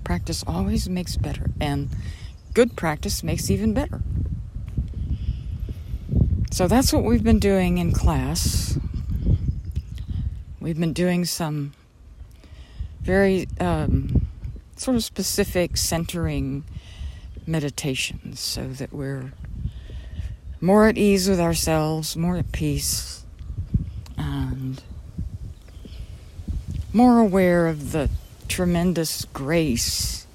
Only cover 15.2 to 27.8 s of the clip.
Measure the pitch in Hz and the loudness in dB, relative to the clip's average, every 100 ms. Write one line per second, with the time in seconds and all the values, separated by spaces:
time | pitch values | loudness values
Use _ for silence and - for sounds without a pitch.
15.2 | 190 - 202 180 175 - - 165 165 175 | -2 0 0 2 0 0 0 0 -2 -2
16.2 | 160 143 139 139 151 - - - - - | -2 0 -2 -4 -8 -14 -14 -10 -10 -10
17.2 | - - - 160 143 - 151 131 - 120 | -14 -12 -4 -2 -2 -4 -4 -2 -4 -6
18.2 | - 127 - - 131 131 135 - 135 135 | -12 -8 -6 -4 -6 -8 -8 -6 -6 -6
19.2 | 131 - - - - - - - - - | -8 -12 -12 -6 -6 -8 -12 -12 -10 -8
20.2 | - - - - 170 208 220 - 208 196 | -8 -8 -12 -2 4 8 6 6 4 4
21.2 | 185 185 170 165 - 160 156 160 156 - | 4 4 4 2 2 2 2 0 -2 -2
22.2 | 170 180 - - 151 143 - - - - | 0 0 -2 -2 0 0 0 -4 -6 -12
23.2 | - - - - - - - - - - | -16 -16 -10 -8 -2 -2 -2 -10 -12 -8
24.2 | 147 139 131 131 131 135 - - - - | -6 -4 -4 -6 -8 -10 -12 -16 -14 -10
25.2 | - - - - - - - - - - | -10 -10 -14 -14 -18 -18 -16 -14 -14 -16
26.2 | - - - - - - - 208 247 233 | -16 -14 -8 -6 -6 -6 -2 4 6 8
27.2 | 220 190 180 175 165 156 | 6 4 4 4 2 0